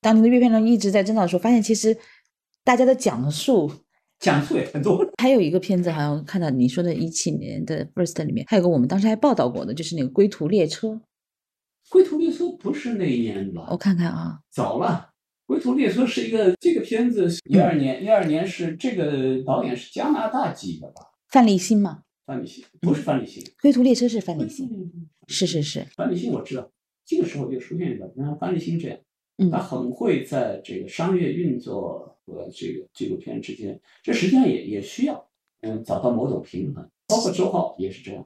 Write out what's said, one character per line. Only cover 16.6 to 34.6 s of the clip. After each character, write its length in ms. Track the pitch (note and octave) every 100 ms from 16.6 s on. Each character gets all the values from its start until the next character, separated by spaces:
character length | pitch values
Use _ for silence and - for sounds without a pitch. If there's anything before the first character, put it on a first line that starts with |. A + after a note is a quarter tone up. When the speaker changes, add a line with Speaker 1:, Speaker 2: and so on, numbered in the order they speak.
Speaker 2:
这 120 | F4
个 80 | E4
片 300 | - A3+ B3
子 180 | G#3+ E3+
是 120 | E3+
一 140 | - F#3+
二 160 | E3+
年， 260 | D#3+ C3+ B2+
Speaker 1:
嗯。 40 |
Speaker 2:
一 40 | G3
二 160 | G#3+
年 220 | E3+ D3+ F#3+
是 300 | - E3+ D#3+
这 180 | C4
个 480 | G3 D3+ C#3 C3 C3
导 220 | C3 C3
演 120 | A#2+ B2
是 160 | -
加 180 | - D4
拿 180 | D4+ A3
大 240 | C4 G#3+
籍 260 | - F#3 D#3+
的 60 | -
吧？ 100 | - - _ _
Speaker 1:
范 160 | C4+
立 140 | A#3 F#3+
新 240 | - G#3+
吗？ 220 | G3 D3 _ _
Speaker 2:
范 160 | - C3
立 60 | A#2+
新， 180 | - - _
不 140 | E3+
是 80 | D3
范 180 | - C3+
立 60 | -
新。 160 | - - _
Speaker 1:
归 120 | -
途 100 | B3
列 100 | B3+
车 140 | A#3 A#3+
是 120 | A3
范 180 | F#3+ D#3+
立 100 | -
新。 180 | - C4
Speaker 2:
嗯。 420 | G#3 F3 E3+ E3 _ _
Speaker 1:
是， 220 | - F3+
是， 120 | E3
是。 240 | D3 - - -
Speaker 2:
范 120 | E3+
立 80 | F3
新 140 | E3
我 100 | -
知 160 | - -
道， 140 | - _ _ _
这 140 | _ E4
个 80 | -
时 100 | C#3+
候 140 | C3+
就 80 | B2+
出 180 | - E3+
现 140 | E3
一 60 | G#2
个， 120 | F#2+ C3
像 220 | D3 D3
范 160 | F3+
立 60 | E3+
新 180 | - E3
这 100 | C#3+
样， 80 | - _ _ _ -
Speaker 1:
嗯。 120 | F#3
Speaker 2:
他 80 | -
很 320 | - - B3
会 320 | - A#3 C#3+
在 380 | - C#3 A#2 -
这 160 | - F#2
个 80 | -
商 320 | - F3 F3+
业 140 | D#3
运 260 | F3 E3 A#2+
作 580 | - G#2 E2+ - - _
和 240 | - E2+ F2
这 140 | - -
个 180 | D#2+ -
纪 140 | - -
录 80 | F#2+
片 260 | - A2+
之 100 | -
间， 280 | G#2 G#2 G2 _ _
这 80 | -
实 140 | A#3 F#3
际 100 | C4
上 120 | A3+
也， 160 | B2+